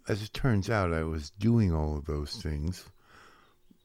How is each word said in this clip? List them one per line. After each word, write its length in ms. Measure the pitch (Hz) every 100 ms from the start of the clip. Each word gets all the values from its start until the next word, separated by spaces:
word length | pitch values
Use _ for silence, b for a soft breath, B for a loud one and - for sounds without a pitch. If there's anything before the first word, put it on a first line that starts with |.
| -
as 140 | 104
it 100 | 107
turns 380 | - 139 104 90
out, 240 | 113 87
I 80 | 80
was 260 | 80 80 73
doing 460 | - 110 117 98
all 240 | 80 76 73
of 80 | 73
those 300 | 73 73 -
things 500 | 80 73 80 90 - _ B B B B B B _ _